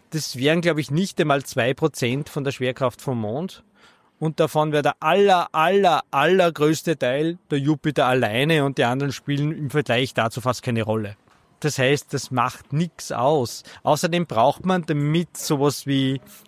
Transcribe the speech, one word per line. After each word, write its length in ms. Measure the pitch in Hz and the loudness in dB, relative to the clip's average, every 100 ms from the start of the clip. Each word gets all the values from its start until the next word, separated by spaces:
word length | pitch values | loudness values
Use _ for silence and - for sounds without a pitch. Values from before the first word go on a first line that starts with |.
| _ | _
das 260 | 156 - 127 | -8 -6 -2
wären, 240 | 139 170 | 0 2
glaub 180 | 170 151 | 0 0
ich, 120 | 139 | -2
nicht 280 | 147 190 - | -2 -2 -2
einmal 220 | 156 143 | 0 0
zwei 300 | - 135 120 | -2 -2 -2
Prozent 560 | 139 156 - 123 131 151 | 0 -2 -2 -2 -2 -6
von 140 | 151 | -6
der 80 | 135 | -6
Schwerkraft 500 | - 127 127 127 - | -4 -4 -2 -4 -4
vom 180 | - 120 | -6 -4
Mond. 420 | 107 123 180 - _ _ - _ _ - | -4 -6 -8 -12 _ _ -20 _ _ -6
Und 220 | 156 - | -4 0
davon 320 | 160 156 156 | 0 2 0
wäre 100 | 151 | 2
der 140 | 143 - | 0 0
aller, 460 | 156 185 202 180 165 | 0 4 4 4 2
aller, 480 | 156 160 196 190 147 - | 0 2 4 4 2 0
allergrößte 840 | 139 151 190 175 147 151 160 - 156 | 0 4 4 4 2 2 2 -2 -2
Teil 400 | 123 135 160 175 - | 0 0 -2 -6 -4
der 80 | 147 | -2
Jupiter 480 | 139 151 156 143 127 | 0 0 0 2 2
alleine 580 | 127 113 113 147 160 139 | 2 2 0 2 2 2
und 120 | 135 | 0
die 60 | |
anderen 300 | 120 131 143 | 0 0 -2
spielen 380 | - - 143 147 | -6 -4 -2 -2
im 180 | 151 143 | -4 -4
Vergleich 440 | 151 135 120 135 | -2 0 0 0
dazu 280 | - 113 - | 0 -2 -2
fast 220 | 127 120 | -4 -4
keine 200 | - 113 | -2 -2
Rolle. 320 | 110 110 104 101 _ _ _ - | 0 -2 -4 -12 _ _ _ -6
Das 160 | 151 135 | -4 0
heißt, 360 | 131 143 - | 2 2 -2
das 180 | 139 - | -8 -4
macht 400 | 127 123 - - | -2 -2 -4 -6
nix 400 | 143 175 - - | -4 -4 -6 -8
aus. 520 | 113 131 156 117 - - - | -2 2 2 0 -6 -18 -6
Außerdem 420 | 127 151 180 170 170 | 0 0 0 0 0
braucht 400 | 113 127 - 180 | 2 2 2 -2
man, 200 | 185 160 | -2 -2
damit 500 | 151 147 160 170 - | -2 0 0 -2 -6
sowas 500 | - 147 143 - 139 | -4 0 0 0 -2
wie 340 | 139 135 135 - - | 0 0 -2 -8 -20